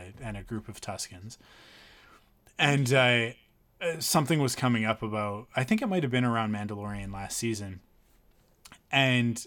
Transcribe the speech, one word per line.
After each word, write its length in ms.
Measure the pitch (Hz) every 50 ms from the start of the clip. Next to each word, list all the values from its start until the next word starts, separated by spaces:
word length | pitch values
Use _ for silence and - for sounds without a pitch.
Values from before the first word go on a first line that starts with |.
| 90 95 98 -
and 140 | 127 110 101
a 80 | 101 95
group 240 | - 113 104 -
of 140 | - 98 -
Tuskens. 560 | - 107 95 - - - 98 87 98 113 - _ - - - - - - - - - - - - - - - - _ _ _ _ _ - - -
And, 320 | 160 143 143 139 135 120 135
uh, 340 | 131 127 123 120 117 113 117 - - _ _ _ _ _ _ _ -
uh, 180 | 190 170 160 160
something 400 | - - - 160 143 127 165 151
was 140 | 135 120 -
coming 280 | - 131 127 120 110 110
up 160 | 110 113 -
about, 460 | 113 107 107 107 104 104 101 107 123 _ -
I 80 | 127 131
think 180 | - 220 220
it 60 | 277
might 160 | 208 185 180 147
have 80 | 123
been 120 | 127 123 127
around 260 | 120 117 113 113 107 107
Mandalorian 600 | 104 104 104 107 101 101 104 104 101 98 98 98
last 240 | 98 98 - -
season. 420 | - 117 117 113 104 101 95 92 87 _ _ _ _ _ _ _ _ _ _ _ _ _ _ _ _ _ - - _ _ -
And, 540 | 139 139 135 131 127 123 120 117 113 - -